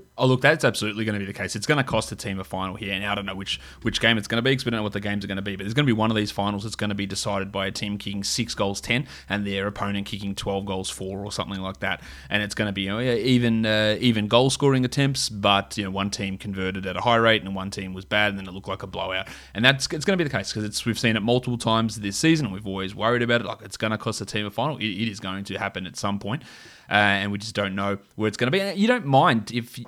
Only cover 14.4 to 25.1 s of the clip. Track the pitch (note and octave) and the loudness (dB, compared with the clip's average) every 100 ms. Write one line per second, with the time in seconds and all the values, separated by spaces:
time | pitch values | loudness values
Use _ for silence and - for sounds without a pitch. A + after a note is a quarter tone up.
14.4 | C3+ - C#3+ C3 B2+ - C#3 C3+ - G#2+ | 6 4 4 4 2 2 2 2 -4 0
15.4 | G2+ G2 G2 - G2 F#2+ G2 - G2 F#2+ | 4 4 2 -4 -4 -2 -2 -2 -4 -6
16.4 | - F#2+ F#2 F#2+ F#2+ F2 A#2+ A#2 A2+ A2 | -6 -4 -2 -2 -4 -2 4 6 6 4
17.4 | F#2+ F#2+ F#2+ G2 F#2+ F#2 F#2 G#2 G#2 G2+ | 2 -4 -6 -6 -8 -8 -2 2 2 0
18.4 | F#2+ F#2 F#2+ F#2+ G2 F#2 F2+ F#2 F#2+ - | -6 -10 -8 -8 -8 -6 -4 -4 -6 -12
19.4 | - G2 B2 C3+ - D#3+ C#3+ F#3+ D3+ A#2+ | -10 2 4 4 2 -2 0 2 2 -2
20.4 | G2 A2 G#2+ - A#2+ G#2+ A#2 A2 G#2+ B2 | -4 -4 -4 -4 -2 0 2 2 4 2
21.4 | B2+ A#2+ A2+ A2+ A2+ A2 G#2 G2 D#3+ E3 | 2 -2 2 2 2 -2 -4 2 4 4
22.4 | B2 F#2+ G#2+ F#2+ F#2+ G#2 G#2+ A#2+ A#2 A#2+ | 2 -4 -6 -4 -6 -2 2 2 4 2
23.4 | G2+ G#2 G#2 - A2 G#2+ - G#2+ G2+ A2 | 0 -8 -10 -4 -2 -2 -2 -4 -4 -4
24.4 | G#2 - C3+ C#3+ A2 F#2 A2+ | -4 -2 -4 -2 -4 -2 -4